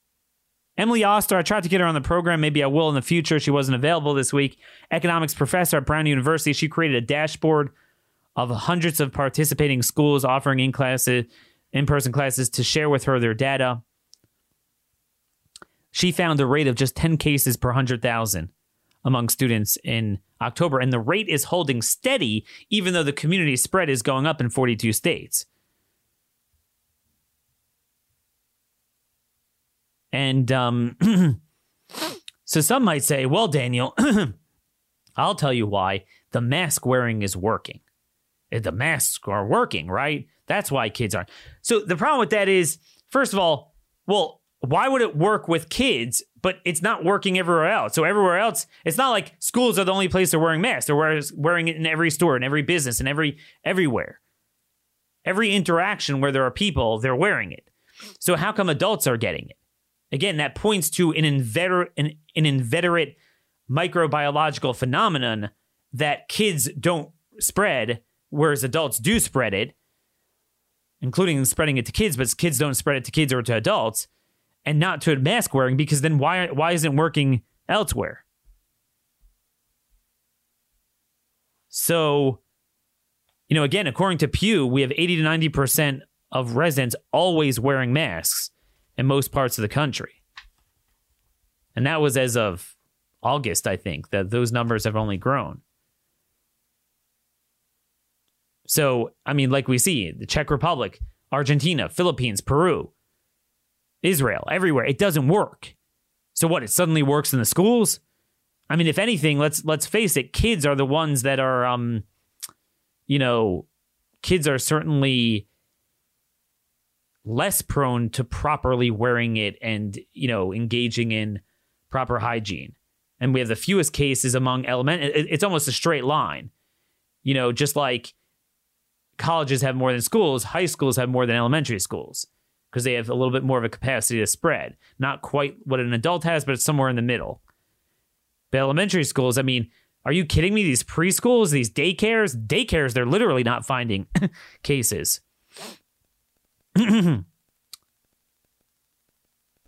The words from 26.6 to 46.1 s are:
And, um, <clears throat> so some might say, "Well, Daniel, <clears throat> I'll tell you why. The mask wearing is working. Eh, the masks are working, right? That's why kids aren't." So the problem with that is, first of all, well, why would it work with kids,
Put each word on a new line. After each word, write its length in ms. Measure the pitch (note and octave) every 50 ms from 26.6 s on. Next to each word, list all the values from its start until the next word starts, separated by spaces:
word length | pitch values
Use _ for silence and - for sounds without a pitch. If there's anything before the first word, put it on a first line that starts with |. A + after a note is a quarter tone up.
| _ _ _ _ _ _ _ _ _ _ _ _ _ _ _ _ _ _ _ _ _ _ _ _ _ _ _ _ _ _ _ _ _ _ _ _ _ _ _ _ _ _ _ _ _ _ _ _ _ _ _ _ _ _ _ _ _ _ _ _ _ _ _ _ _ _ _ _ _ -
And, 400 | - C3+ C#3 C3+ C3 C3+ B2+ A#2
um, 880 | C3 B2+ B2 A#2+ A#2+ A#2+ A#2+ A#2+ A#2 - E3+ A3+ G#3+ F3+ F3+ D3 A2 - _ _ _ _ _ _ _ _ _ -
<clears throat> 540 | - - D#4+ E4+ - F#4 - - _ _ _
so 160 | - - D#3+
some 220 | D3+ - B3 C#4 A#3+
might 200 | F#3 D#3 B2+ -
say, 220 | - D3 C3+ C3
"Well, 220 | B2+ D3+ G#3+ A3+
Daniel, 480 | F3 C#3 C#3 A#2+ B2 B2 B2 B2+ - -
<clears throat> 1160 | - C#4 D4 G3+ G#3+ E3+ A2+ F#2 - _ _ _ _ _ _ _ _ _ _ _ _ _ _ -
I'll 200 | C3 C#3+ F#3 G3+
tell 180 | D3 D3+ C#3 B2+
you 140 | A#2 G#2+
why. 360 | G2+ G2+ G2 F#2 F#2+ G2 F#2+ - _ _ _ _ _
The 100 | - B2+
mask 440 | A#2+ A#2+ C#3 F3 F3+ D3 - - -
wearing 360 | B2+ B2+ B2+ A#2+ A#2 A2 G#2+
is 160 | G2+ F#2+ F#2
working. 420 | F2+ F2+ A2 G#2 F2 - - - - _ _ _ _ _ _ _ _ _ _ _ _ _ -
Eh, 80 | - A#2
the 140 | G#2 F2 E2
masks 460 | G#2+ C#3 D#3+ D#3 - - - - - -
are 180 | G#2 G2 G#2 G2
working, 420 | A2 E3+ A#3 B3 A#3+ - F2 D#2
right? 400 | F2 F#2 A#2 C#3 D3+ D3+ C#3 - _ _ _ _
That's 240 | - F3+ G#3 G3 -
why 180 | C#3 C3 A#2 G#2+
kids 260 | - - A#2 G2 F#2
aren't." 140 | F2 F2+ - - - - - - _
So 180 | - - A#3 G#3
the 160 | G#3 E3 F3+
problem 240 | D3+ A3+ D4+ D4+ -
with 120 | D#4 -
that 180 | A3 G#3 G3 F#3+
is, 300 | F#3+ F#3 E3+ D3 - - _ _ _ _ _ -
first 220 | - C4+ C4 -
of 80 | F#3+ G3
all, 360 | F3+ E3 D3+ B2+ - _ _ _ _ _ _ _ -
well, 340 | F3+ G3+ G3+ E3 - - _ _ _ _ -
why 280 | - B2 D#3 F#3 A#3+
would 140 | C4+ C4+ B3+
it 140 | A3+ F#3 D3
work 320 | D3 F3 G#3 G#3+ G3 -
with 220 | E3 E3+ D#3 D#3+ -
kids, 540 | - - B3+ C4 E3+ A#2 A#2 B2